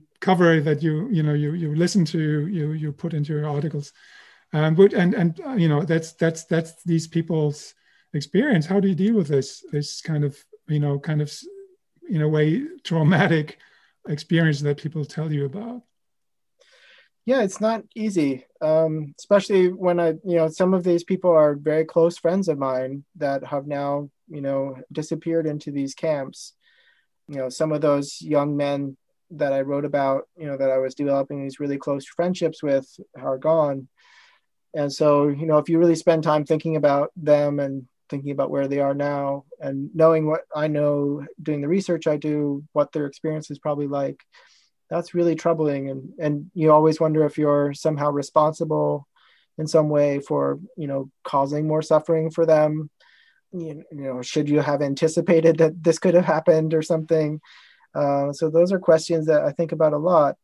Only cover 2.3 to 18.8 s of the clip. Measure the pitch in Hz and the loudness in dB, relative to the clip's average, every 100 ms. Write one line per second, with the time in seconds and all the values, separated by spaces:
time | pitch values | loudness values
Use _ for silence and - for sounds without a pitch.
2.3 | 151 151 190 147 156 151 143 170 156 147 | 0 -2 -4 -4 -4 -6 -6 -6 -4 -4
3.3 | 151 151 147 151 147 143 - _ - - | -4 -4 -4 -4 -6 -10 -16 _ -20 -20
4.3 | _ _ 156 156 160 196 233 175 202 175 | _ _ 0 2 6 6 6 2 2 0
5.3 | 160 311 254 165 147 147 165 165 - 165 | -2 -4 0 2 2 2 -2 -2 -2 -2
6.3 | 165 - 165 165 - 175 165 156 170 165 | -2 -2 -2 -2 -8 -2 -2 -2 -4 -2
7.3 | 165 151 143 - - _ _ _ 151 139 | -2 -2 -4 -12 -20 _ _ _ -8 -2
8.3 | 185 294 247 156 196 196 165 196 226 147 | 0 2 2 2 0 0 0 0 0 0
9.3 | 143 131 - 339 147 147 - - 151 147 | 0 -2 -10 -8 -6 -6 -10 -6 -2 -2
10.3 | - _ - - 151 147 143 143 151 147 | -6 _ -20 -4 -2 0 -2 -2 -4 -4
11.3 | - 349 392 392 370 _ _ 349 175 151 | -8 -18 -20 -20 _ _ _ -6 -2 0
12.3 | 156 151 175 294 359 - 165 151 175 190 | 2 2 0 -6 -12 -6 0 2 4 4
13.3 | 160 151 - _ _ _ _ - 147 - | 2 -2 -10 _ _ _ _ -8 -8 -2
14.3 | 170 160 143 147 143 156 156 143 - 156 | 2 2 0 -2 -4 -6 -8 -8 -8 -6
15.3 | 151 139 175 233 247 - _ _ _ _ | -4 -6 -8 -12 -14 -18 _ _ _ _
16.3 | _ _ _ _ _ _ - _ _ - | _ _ _ _ _ _ -20 _ _ 0
17.3 | 262 202 - 220 226 - 233 214 185 143 | 0 0 0 -2 -2 -6 -6 -2 0 0
18.3 | 131 - _ 156 156 | -2 -10 _ 0 2